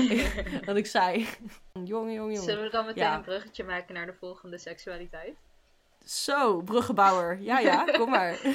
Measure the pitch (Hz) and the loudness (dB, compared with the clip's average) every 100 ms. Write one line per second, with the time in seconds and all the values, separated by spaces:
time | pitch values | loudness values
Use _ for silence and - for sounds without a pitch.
0 | 254 233 - 208 - 285 - 202 202 214 | 2 4 0 -2 -4 -6 -2 -2 0 2
1 | 185 202 220 - 226 - - 185 180 220 | 2 2 -2 -8 -16 -18 -16 -12 -6 -4
2 | 220 220 214 208 190 208 220 226 220 220 | -4 -6 -6 -4 -4 -4 -2 -4 -4 0
3 | 214 156 185 190 226 - 185 180 180 180 | 0 0 -4 -8 -8 -10 -6 -6 -6 -10
4 | 175 180 180 180 180 175 170 165 190 175 | -10 -12 -14 -14 -16 -14 -14 -14 -12 -12
5 | 175 160 185 - _ _ _ _ _ _ | -12 -14 -14 -16 _ _ _ _ _ _
6 | - - - 277 247 175 185 233 233 196 | -10 -6 0 2 4 2 2 0 2 6
7 | 196 185 170 190 208 254 277 277 302 285 | 6 6 2 -2 0 4 6 4 4 2
8 | 233 226 175 - 269 | 4 2 2 -2 -2